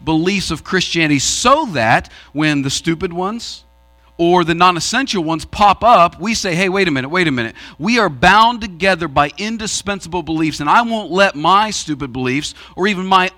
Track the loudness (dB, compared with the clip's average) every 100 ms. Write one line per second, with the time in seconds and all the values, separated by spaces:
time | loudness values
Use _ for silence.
0 | -2 0 0 -2 -2 -8 -4 -4 -2 0
1 | 2 2 0 0 2 2 2 -2 2 2
2 | 0 -14 -12 -4 -2 0 -2 -4 -4 -4
3 | -4 -6 -6 -8 -12 -18 _ _ _ _
4 | _ -2 4 4 2 4 2 2 -2 -2
5 | -2 -4 -4 -4 -8 2 2 4 4 6
6 | 4 0 -6 -4 -4 -2 0 0 0 -2
7 | -2 -2 0 0 -4 -8 -20 -8 -2 0
8 | 0 2 4 6 4 2 -8 -4 -2 -2
9 | -2 0 -2 -2 -6 -6 -6 -8 -6 -8
10 | -6 -8 -6 -2 -2 -2 2 2 2 -2
11 | -4 0 0 0 2 2 2 -4 -8 -8
12 | -8 -6 -4 -4 -6 -12 -16 -4 -2 -2
13 | 0 2 0